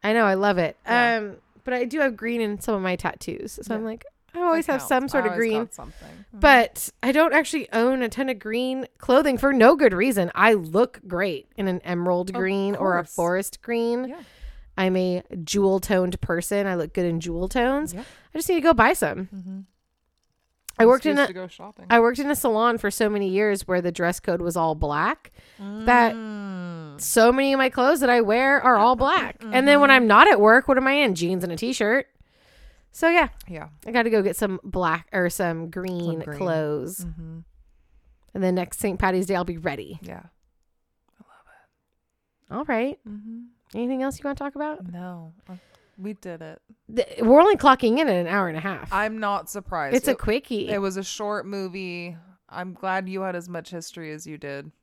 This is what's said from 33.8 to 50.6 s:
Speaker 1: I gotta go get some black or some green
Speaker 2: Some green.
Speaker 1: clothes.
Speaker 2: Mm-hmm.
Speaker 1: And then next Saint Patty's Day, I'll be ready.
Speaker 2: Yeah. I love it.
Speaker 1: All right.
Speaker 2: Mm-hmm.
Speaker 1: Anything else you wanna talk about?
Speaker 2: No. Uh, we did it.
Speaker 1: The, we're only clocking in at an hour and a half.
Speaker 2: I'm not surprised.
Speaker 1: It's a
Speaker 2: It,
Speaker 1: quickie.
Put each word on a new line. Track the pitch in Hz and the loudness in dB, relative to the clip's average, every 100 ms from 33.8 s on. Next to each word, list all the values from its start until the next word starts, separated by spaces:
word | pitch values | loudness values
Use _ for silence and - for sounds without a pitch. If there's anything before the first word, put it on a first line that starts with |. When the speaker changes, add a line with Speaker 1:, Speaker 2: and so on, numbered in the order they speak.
| - | -4
Speaker 1:
I | |
gotta | 240 233 | 0 2
go | 220 | 2
get | 202 180 | 0 -2
some | 208 185 | -4 -4
black | - 185 175 165 - | -6 -4 -2 -2 -4
or | 196 175 | -2 -2
some | - 180 165 165 | -2 -4 -4 -8
green | 165 185 180 170 | -10 -8 -6 -6
Speaker 2:
Some | 160 | -6
green. | 156 147 | -8 -8
Speaker 1:
clothes. | 180 160 156 151 135 185 175 | -4 -2 -2 -4 -6 -10 -12
Speaker 2:
Mm-hmm. | 160 160 165 165 _ _ _ _ _ _ _ _ | -14 -14 -16 -18 _ _ _ _ _ _ _ _
Speaker 1:
And | 190 | -4
then | 185 180 | -2 -2
next | 180 - | -4 -6
Saint | 208 190 | -6 -2
Patty's | 190 185 185 | 0 0 -2
Day, | 190 | -2
I'll | 175 | -4
be | 170 | -6
ready. | 165 143 78 160 | -6 -8 -12 -16
Speaker 2:
Yeah. | 180 90 123 _ _ _ _ _ _ _ _ _ | -16 -18 -20 _ _ _ _ _ _ _ _ _
I | |
love | _ _ _ | _ _ _
it. | _ _ _ _ _ _ _ _ _ _ 220 | _ _ _ _ _ _ _ _ _ _ -10
Speaker 1:
All | 302 | -4
right. | 240 254 294 220 | -2 -2 -6 -14
Speaker 2:
Mm-hmm. | 208 214 226 240 _ _ - | -16 -14 -16 -18 _ _ -8
Speaker 1:
Anything | 240 262 | -6 -4
else | 262 269 | -4 -6
you | 285 | -10
wanna | 277 | -8
talk | 285 277 | -10 -8
about? | 302 302 180 | -10 -10 -14
Speaker 2:
No. | 175 180 175 165 175 _ | -14 -14 -14 -18 -20 _
Uh, | 180 _ _ _ _ | -20 _ _ _ _
we | 190 | -14
did | 214 185 165 | -12 -14 -14
it. | 160 - _ _ _ | -16 -20 _ _ _
Speaker 1:
The, | 226 - - | -4 -4 0
we're | 226 277 | 6 8
only | 359 415 | 8 6
clocking | 294 262 233 240 | 6 4 4 2
in | 311 | 2
at | 185 | 0
an | 170 | 0
hour | 196 185 | -2 -2
and | 156 | -4
a | |
half. | 180 180 - | -8 -10 -6
Speaker 2:
I'm | 196 214 220 | -4 -4 -4
not | 208 202 160 | -4 -6 -8
surprised. | 202 190 170 143 247 | -14 -10 -8 -2 -2
Speaker 1:
It's | 269 | 0
a | |
Speaker 2:
It, | 262 | -4
Speaker 1:
quickie. | - 233 - 226 | -2 -4 -4 -8